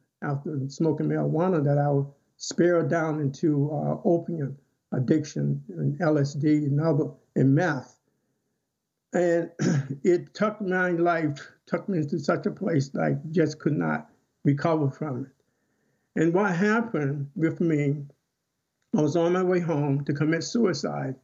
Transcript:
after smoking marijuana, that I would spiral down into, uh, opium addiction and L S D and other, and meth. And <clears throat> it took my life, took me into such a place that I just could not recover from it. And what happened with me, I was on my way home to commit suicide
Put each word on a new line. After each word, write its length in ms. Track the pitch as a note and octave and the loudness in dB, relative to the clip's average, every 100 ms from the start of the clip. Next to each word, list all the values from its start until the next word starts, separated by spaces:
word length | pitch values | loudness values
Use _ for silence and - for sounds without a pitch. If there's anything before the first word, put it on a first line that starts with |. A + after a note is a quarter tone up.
| _ - | _ -10
after 440 | D#3 C#3 D#3+ D3 C3+ | -4 -4 -4 -6 -6
smoking 420 | - D#3+ D3+ D#3 | -2 0 0 0
marijuana, 540 | D#3 D3 D#3 F#3 E3+ | 0 0 0 2 2
that 140 | C#3+ C#3+ | 2 2
I 140 | C#3+ | 2
would 160 | C#3 C#3 - _ _ | 2 -2 -8 _ _
spiral 500 | - - E3+ F3 D3 | -10 0 2 4 2
down 340 | E3+ D#3+ D3+ | 0 0 -2
into, 480 | C#3 - E3 D3 C#3+ | -4 0 0 2 0
uh, 260 | D3 D3 D3+ | -2 -4 -2
opium 540 | G3+ E3+ E3+ E3 C#3 C#3 _ _ - | 2 2 0 -6 -6 -8 _ _ -6
addiction 720 | C3 A#2+ D#3+ D3+ D3+ C#3+ C#3+ - E3+ | -2 2 2 2 -4 -2 -2 -6 -4
and 240 | C#3 C#3+ | -4 0
L 160 | E3 D3+ | 0 2
S 160 | C#3+ | 0
D 160 | C#3+ D3+ | 0 2
and 320 | D3+ C#3+ C#3+ | 2 2 0
other, 240 | E3 C#3+ C#3 - _ - | 2 0 -2 -6 _ 2
and 180 | C3+ C#3+ | 4 4
meth. 420 | F3+ C3 - _ _ _ _ _ _ _ _ _ _ _ _ | 2 -2 -8 _ _ _ _ _ _ _ _ _ _ _ _
And 360 | F#3 F3 E3+ E3 - | 0 2 2 0 -2
<clears throat> 460 | E3+ D3 - C#3 | 0 0 -2 -2
it 300 | F#3+ F3 C#3 | 2 2 0
took 260 | - G#3+ G#3+ | -4 -4 -2
my 300 | F#3+ F#3 F3+ | -2 0 0
life, 600 | E3+ E3+ E3 D#3 D3 - _ - | 2 2 2 0 -4 -12 _ -6
took 220 | F3 - | -6 -2
me 120 | F3 | -2
into 200 | C#3+ F3 | -2 -4
such 260 | - E3+ G#3 | -2 -2 -2
a 60 | |
place 380 | - G3 D#3+ C3+ | -4 -2 0 0
that 120 | - | -2
I 140 | D#3+ C#3+ D#3 | -2 -2 -2
just 260 | D#3+ D3+ D3 | 0 0 0
could 200 | D#3+ D3+ | -2 0
not 320 | E3 D3+ - _ _ _ | -2 -4 -6 _ _ _
recover 480 | D3 C#3+ E3+ D#3 C#3 | 0 2 2 2 0
from 360 | - D#3 B2 C3+ | -2 -8 -6 -10
it. 920 | _ _ _ _ _ _ _ _ - | _ _ _ _ _ _ _ _ -2
And 120 | E3 | 2
what 200 | F3+ G3+ | 2 2
happened 760 | E3+ G#3 A3+ A3+ D#3 C#3 D3 C#3 - | 2 2 2 0 -2 -2 -2 -6 -2
with 240 | D#3+ D3+ | -2 0
me, 340 | E3+ D3+ C#3+ D3 C#3+ - _ _ _ _ _ _ - | 0 2 0 -2 -6 -18 _ _ _ _ _ _ -4
I 80 | G3 | 0
was 140 | D3+ E3+ | 2 2
on 160 | E3+ | 2
my 120 | F#3 | 2
way 180 | F3+ F3+ | 2 0
home 420 | E3 D3 D3 C#3 | 0 -2 0 -2
to 100 | C#3+ | -2
commit 300 | C#3 D#3 E3 | -2 0 0
suicide 720 | D3+ - A2+ - - D3 C3+ C3 | -2 0 0 0 -4 -6 -8 -8